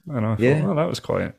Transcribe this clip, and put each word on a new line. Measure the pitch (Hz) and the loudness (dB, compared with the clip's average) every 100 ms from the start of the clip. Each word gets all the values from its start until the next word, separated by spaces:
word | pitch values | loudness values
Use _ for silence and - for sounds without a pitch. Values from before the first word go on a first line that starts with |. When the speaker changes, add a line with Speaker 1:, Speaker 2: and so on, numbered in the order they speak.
| 165 | -8
Speaker 1:
And | 131 110 | -4 -2
I | 107 | 2
thought, | |
Speaker 2:
Yeah. | 120 151 190 | 4 4 2
Speaker 1:
"Oh, | |
that | 151 165 | 0 -2
was | - | -4
quite | - 92 92 | -2 -2 -2